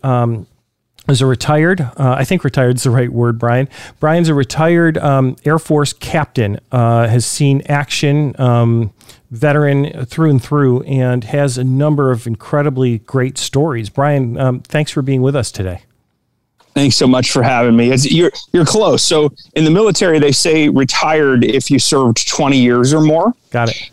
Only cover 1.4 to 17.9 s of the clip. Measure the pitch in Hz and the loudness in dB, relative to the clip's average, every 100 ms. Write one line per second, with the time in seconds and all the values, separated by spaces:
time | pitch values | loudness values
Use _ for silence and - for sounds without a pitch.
1.4 | - 151 165 185 123 - 135 131 131 185 | 0 0 2 0 -4 -2 -2 0 -2 -2
2.4 | 135 139 123 123 131 120 123 117 120 117 | -2 0 0 0 0 0 0 0 -2 0
3.4 | 120 120 135 - - - 156 170 165 143 | 0 0 -2 -8 -20 -4 0 2 2 0
4.4 | 127 - 160 170 165 160 156 135 131 120 | -2 0 2 2 2 0 0 2 0 -2
5.4 | 147 160 - 151 143 - - 165 151 - | -2 -2 0 0 -2 -6 -6 -4 -4 -2
6.4 | 104 101 - 123 117 117 117 120 113 - | -2 -4 -4 0 2 2 2 0 -2 0
7.4 | 143 139 - 143 143 - 147 147 147 - | 0 0 0 -4 -4 -2 0 0 -2 0
8.4 | 127 120 117 117 113 - - - - 113 | 0 2 2 0 -2 -8 -20 -20 -16 -4
9.4 | 147 147 147 139 143 - 127 - 160 135 | 0 2 2 0 -2 -6 -8 -2 2 2
10.4 | - 147 135 123 - 135 127 123 113 147 | 0 0 2 0 -2 -2 0 -2 -4 -2
11.4 | 143 127 131 131 151 147 135 120 117 110 | -2 -2 -2 0 0 0 0 -2 -4 -10
12.4 | - 147 147 131 127 113 - 135 131 - | -4 -2 -2 -2 -2 -2 -4 -4 -4 -6
13.4 | - 135 160 120 101 - 143 143 123 120 | -6 -2 -2 -4 -8 -2 0 0 -2 -2
14.4 | 131 123 - 151 156 - 135 135 131 139 | -2 -4 -4 -4 -4 -4 -2 0 0 -2
15.4 | 107 - 92 90 _ _ _ _ _ _ | -4 -6 -8 -8 _ _ _ _ _ _
16.4 | _ _ _ 143 139 - 135 127 123 135 | _ _ _ -2 0 2 2 2 0 0
17.4 | 123 123 120 117 120 | 0 2 2 4 2